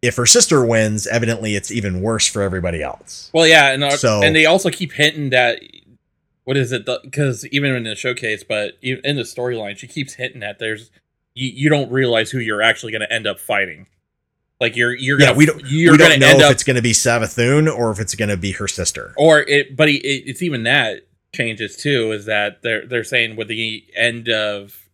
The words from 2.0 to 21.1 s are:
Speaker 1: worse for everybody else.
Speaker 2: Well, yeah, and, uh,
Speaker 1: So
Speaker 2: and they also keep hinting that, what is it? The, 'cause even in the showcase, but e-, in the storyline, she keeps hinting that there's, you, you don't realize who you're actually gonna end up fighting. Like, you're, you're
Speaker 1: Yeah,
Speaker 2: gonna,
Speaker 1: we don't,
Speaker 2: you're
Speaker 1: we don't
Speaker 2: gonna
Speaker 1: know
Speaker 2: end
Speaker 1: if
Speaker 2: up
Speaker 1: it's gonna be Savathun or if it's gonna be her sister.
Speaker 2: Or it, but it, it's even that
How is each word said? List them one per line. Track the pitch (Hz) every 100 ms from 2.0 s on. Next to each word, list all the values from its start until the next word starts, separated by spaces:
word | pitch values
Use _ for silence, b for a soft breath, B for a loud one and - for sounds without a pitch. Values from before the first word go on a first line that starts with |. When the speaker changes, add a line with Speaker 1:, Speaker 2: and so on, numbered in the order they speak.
Speaker 1:
worse | 101 110 -
for | -
everybody | 98 92 87 85
else. | 71 - - - -
Speaker 2:
Well, | 160 160
yeah, | 160 139
and, | 135
uh, | 143 143
Speaker 1:
So | 123 107
Speaker 2:
and | 101 156
they | 156
also | 185 185
keep | - 165
hinting | - 151 156 143
that, | 127 120 113 - - _ 120 _ _ _ _
what | - 139
is | 120
it? | 123 104
The, | 123 135
'cause | 135 143 117 -
even | 139 139
in | 127
the | 113
showcase, | 107 123 120 113 107
but | - 107 104 -
e-, | 127 127
in | 135 143
the |
storyline, | 113 - 123 117 104 101
she | 117
keeps | - 135
hinting | - 127 127
that | 104 101
there's, | 113 110 113 _ _ _ _
you, | - 131
you | 127 147
don't | 147 127
realize | 127 131 117 110
who | 131
you're | 113 104
actually | 113 110 117
gonna | 110 107
end | 113 107
up | 95
fighting. | - 104 98 78 95 _ _ _ _ _ _ _
Like, | 120 113
you're, | 120
you're | 123 131 143
Speaker 1:
Yeah, | 139
Speaker 2:
gonna, | 117
Speaker 1:
we | 156
don't, | 156 135
Speaker 2:
you're | 147 165
Speaker 1:
we | 156
don't | 170
Speaker 2:
gonna | 147
Speaker 1:
know | 139
Speaker 2:
end | 139
Speaker 1:
if | 147
Speaker 2:
up |
Speaker 1:
it's | 135
gonna | - 127
be | 117
Savathun | 110 - 117 110 - 120 143 156
or | 113 117
if | 104
it's | 110
gonna | - 107 101
be | 98
her | 92 101
sister. | - 85 - 60 -
Speaker 2:
Or | 151 151
it, | - 143 - 135
but | 156
it, | 143
it's | 135 139 131 135
even | 180 135
that | 113 143 117 98 _